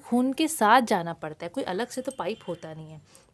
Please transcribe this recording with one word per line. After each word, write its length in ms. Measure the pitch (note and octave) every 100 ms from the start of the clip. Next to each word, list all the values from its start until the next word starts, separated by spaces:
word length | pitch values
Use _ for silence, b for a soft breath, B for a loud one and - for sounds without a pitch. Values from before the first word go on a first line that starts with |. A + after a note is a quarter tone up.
| -
खून 240 | A#3+ B3+
के 160 | C4+ D#4
साथ 340 | - G#3 B3
जाना 300 | A#3 G3+ E3+
पड़ता 340 | D#3+ D#3 D#3 E3+
है, 40 |
कोई 140 | C4+
अलग 240 | - F#3 B3
से 140 | -
तो 100 | B3+ -
पाइप 300 | F3 A3 -
होता 260 | E3+ D#3+
नहीं 160 | D#3 D#3
है। 100 | D#3 B B B